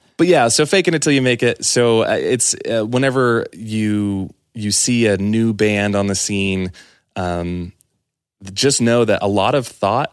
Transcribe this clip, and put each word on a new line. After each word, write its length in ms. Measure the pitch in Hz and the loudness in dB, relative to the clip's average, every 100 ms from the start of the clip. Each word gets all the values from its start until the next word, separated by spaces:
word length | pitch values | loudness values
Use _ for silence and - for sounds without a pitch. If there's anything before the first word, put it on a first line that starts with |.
| _ - | _ -2
But 100 | 170 | 2
yeah, 200 | 160 117 | 4 4
so 160 | - 151 | 2 2
faking 280 | 196 180 160 | 2 2 0
it 60 | |
till 120 | 156 | 2
you 80 | 139 | 2
make 220 | 127 117 | 2 2
it. 200 | 120 - | 0 -2
So, 380 | - - 120 113 | -2 2 2 2
uh, 140 | 110 101 | 2 0
it's, 340 | 71 120 - - - | 0 0 -2 -4 -4
uh, 140 | 113 110 | -4 -2
whenever 600 | 123 135 127 127 113 - | 0 0 2 2 0 -2
you, 800 | - 110 110 107 104 101 98 95 - _ | -10 -6 -2 0 0 -2 -4 -6 -12 _
you 180 | 113 104 | -8 -4
see 340 | 98 - 120 113 | -2 0 2 2
a 100 | 95 | 2
new 360 | 101 110 113 | 0 0 0
band 420 | 104 107 104 101 101 | 2 0 0 0 0
on 120 | 98 | -2
the 80 | 95 | -2
scene, 560 | - 101 98 95 92 - - _ _ - | -4 -2 -2 -2 -4 -10 -20 _ _ -8
um, 560 | 90 87 87 90 87 - _ _ _ _ _ _ 95 | -4 -4 -4 -6 -8 -14 _ _ _ _ _ _ -14
just 300 | 95 139 - | -2 0 2
know 240 | 117 120 110 | 2 2 2
that 140 | 101 | 0
a 60 | 101 | 0
lot 260 | 101 101 143 | 0 0 0
of 120 | 120 | -4
thought 440 | - 98 113 147 | -4 -2 0 -4